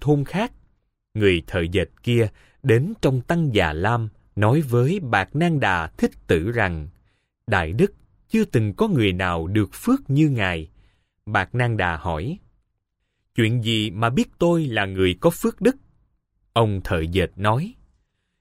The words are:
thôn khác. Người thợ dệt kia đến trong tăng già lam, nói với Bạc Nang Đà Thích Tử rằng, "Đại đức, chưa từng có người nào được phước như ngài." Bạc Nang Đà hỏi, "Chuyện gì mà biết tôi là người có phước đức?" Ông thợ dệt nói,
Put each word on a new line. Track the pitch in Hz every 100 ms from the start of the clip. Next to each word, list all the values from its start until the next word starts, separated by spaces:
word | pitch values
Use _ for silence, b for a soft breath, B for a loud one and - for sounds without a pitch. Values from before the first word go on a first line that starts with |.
thôn | 143 147 135
khác. | 180 240 - _ _ _ _ _
Người | 107 101 87 -
thợ | 95 85
dệt | 92 82 _
kia | 120 117 107 b b b
đến | 135 117 170 226
trong | 151 127
tăng | - 170 151
già | 104 82
lam, | 78 101 120 110 - _ -
nói | 107 147
với | 139 120 131 202
Bạc | 131 104 92 147
Nang | 175 147
Đà | 107 90 78
Thích | - 240 - -
Tử | 85 95
rằng, | 117 98 80 76 - _ _ _ _ -
"Đại | 98 80
đức, | 113 202 - _ _ _
chưa | 220 208
từng | 120 107
có | 95 220
người | 151 101
nào | 90 92 85 82
được | 107 98
phước | - - 269 -
như | 139 156
ngài." | 123 92 85 78 _ _ _ _ _ -
Bạc | 104 92 120
Nang | 123 107
Đà | 90 82
hỏi, | 90 78 110 196 - _ _ _ _ _ _ _ _ -
"Chuyện | 110 123
gì | 110 110 107
mà | 92 117
biết | 143 240 _
tôi | 170 170 143
là | 107 98
người | 95 92 90
có | 170
phước | - 226 -
đức?" | 220 - _ _ _ _ _ _ _
Ông | 117 110 98
thợ | - 87
dệt | 82 90 82 -
nói, | 104 120 202 - _ _ _ _ _ _